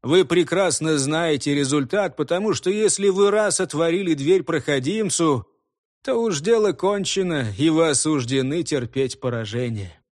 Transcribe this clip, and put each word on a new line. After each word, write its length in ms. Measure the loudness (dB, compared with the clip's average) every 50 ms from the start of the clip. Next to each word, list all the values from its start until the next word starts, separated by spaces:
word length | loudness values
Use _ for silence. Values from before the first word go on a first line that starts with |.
| 0
Вы 200 | 4 4 4 4
прекрасно 760 | 4 2 2 2 2 2 0 2 0 0 -2 0 0 0 0
знаете 560 | 0 0 0 0 0 0 0 -2 0 -2 0
результат, 600 | 0 0 0 0 0 0 0 0 0 0 -2 -2
потому 380 | -6 -4 -2 -2 -2 0 -2 -2
что 160 | -2 -2 -2
если 400 | 0 2 2 0 0 2 2 0
вы 220 | 4 4 4 4
раз 280 | 4 2 2 0 0 -2
отворили 540 | -4 -4 0 0 0 2 2 0 0 0 -2
дверь 300 | 0 2 2 2 2 2
проходимцу, 1040 | 0 -4 -2 0 0 -2 0 0 -2 -2 -2 -2 -2 0 0 2 2 2 0 -2 _ _ _ _ _ _ _ _ _ _ _ _
то 100 | -2 -2 0
уж 200 | 0 0 -2 -2
дело 320 | 2 2 2 4 4 0 0
кончено, 800 | 0 -2 -2 0 0 -2 -2 -2 -2 -2 -2 -2 -2 -2 -4 -4
и 140 | 0 0 2
вы 180 | 4 4 2 2
осуждены 720 | 2 0 0 0 0 0 -2 0 -2 -2 0 0 -2 -4
терпеть 580 | -4 -2 -2 -2 -4 -4 -2 -2 -2 -2 -4 -6
поражение. 800 | -6 -4 -4 -4 -6 -6 -6 -4 -4 -4 -4 -6 -8 -10 -14 _ _ _